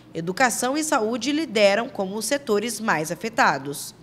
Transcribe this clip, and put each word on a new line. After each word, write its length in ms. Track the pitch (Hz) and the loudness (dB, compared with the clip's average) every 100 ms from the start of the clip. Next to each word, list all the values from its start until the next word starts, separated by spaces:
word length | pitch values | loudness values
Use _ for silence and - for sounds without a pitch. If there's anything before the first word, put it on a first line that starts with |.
| - | -12
educação 600 | 160 170 190 254 220 247 | -8 -6 0 2 2 -2
e 80 | 294 | -2
saúde 500 | 311 277 214 240 247 | 0 0 0 -2 -2
lideram 540 | 294 294 214 202 208 233 | -2 0 4 4 4 -2
como 300 | - 190 214 | -4 -4 -4
os 80 | |
setores 560 | 220 277 277 208 233 214 | -2 -2 0 0 0 -4
mais 320 | 214 160 160 | 0 0 0
afetados. 840 | 170 226 226 214 139 139 143 - - | -6 -6 2 2 2 -4 -8 -10 -14